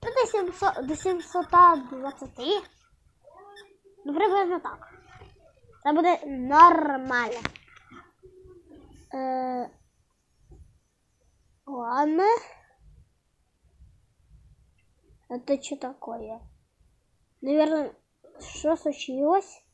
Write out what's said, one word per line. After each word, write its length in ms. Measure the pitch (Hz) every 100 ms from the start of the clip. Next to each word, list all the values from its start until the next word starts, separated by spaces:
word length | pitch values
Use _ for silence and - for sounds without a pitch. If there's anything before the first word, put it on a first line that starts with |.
Ну, 60 | -
до 160 | 508 453
сімсот, 600 | 427 359 - 392 - 262
до 80 | 302
сімсот 520 | 381 359 320 359 349 349 359 320 254
двадцяти. 720 | 262 269 277 269 - 254 403 339 _ _ _ _ _ - 349 403 403 - _ _ _ -
Ну, 80 |
приблизно 460 | 294 415 392 370 349
так. 300 | - - - - - - - - _ _ _ -
Це 100 | 285
буде 260 | 302 339 349 302
нормально. 1120 | 269 254 294 339 339 294 269 262 247 233 240 226 - - - - - - _ - - - - _ - - - -
Е, 560 | 269 262 254 254 254 247 _ _ _ _ _ _ _ _ - - _ _ _ _ _ _ _ _ _ -
ладно. 580 | 262 233 247 302 320 392 466 - - _ _ - - _ _ _ _ _ _ _ _ - _ _ _ _ - - - _ _ _ _ _ _ _
Это 320 | 247 247 277
что 160 | - 285
такое? 640 | 254 269 - 233 220 226 - _ _ _ _ _ _ _ _ _
Наверное, 540 | 262 302 311 311 277 - _ _ - -
что 380 | - - 294 320
случилось? 840 | 311 285 - 262 294 370 392 - _